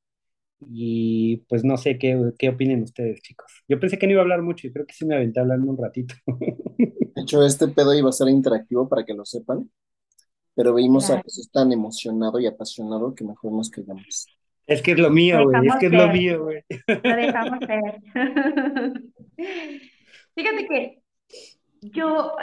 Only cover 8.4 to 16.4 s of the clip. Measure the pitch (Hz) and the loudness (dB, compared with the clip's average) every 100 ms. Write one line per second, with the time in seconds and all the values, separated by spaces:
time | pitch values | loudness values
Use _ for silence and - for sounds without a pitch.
8.4 | 127 110 - 123 127 123 113 104 101 123 | 4 0 0 -2 0 -2 -4 -10 -10 -12
9.4 | - - - _ _ _ _ _ _ _ | -8 -8 -8 _ _ _ _ _ _ _
10.4 | _ - 120 120 127 135 131 123 - - | _ 0 2 4 4 4 4 -2 -2 -16
11.4 | - 139 131 117 107 113 117 110 110 120 | -4 2 2 2 -2 -8 -6 -2 -2 0
12.4 | 117 110 107 - 110 110 123 131 107 107 | -2 -4 -12 -12 -8 -4 -6 -6 -12 -10
13.4 | 110 110 110 - 98 95 - - - _ | -8 -6 -6 -10 -14 -16 -14 -14 -14 _
14.4 | _ _ - 151 180 165 160 156 175 165 | _ _ -4 0 2 4 6 6 6 6
15.4 | 139 127 135 - 180 165 - 180 180 165 | 4 6 4 4 4 6 6 4 2 0